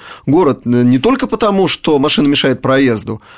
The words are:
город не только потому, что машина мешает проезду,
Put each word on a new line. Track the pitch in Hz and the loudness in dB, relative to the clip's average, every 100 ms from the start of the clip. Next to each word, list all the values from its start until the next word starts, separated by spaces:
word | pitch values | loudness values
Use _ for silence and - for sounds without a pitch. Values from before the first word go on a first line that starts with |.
| - - - | -20 -10 -2
город | 156 151 117 120 | 2 2 0 -2
не | 120 123 131 | 0 2 2
только | 220 269 - | 0 -2 -4
потому, | 220 214 196 180 | -2 0 0 0
что | - - 147 | -2 0 0
машина | 147 - 143 | 0 0 0
мешает | 143 139 123 | 2 0 -2
проезду, | 127 135 135 110 110 110 - | 0 2 2 0 -6 -12 -14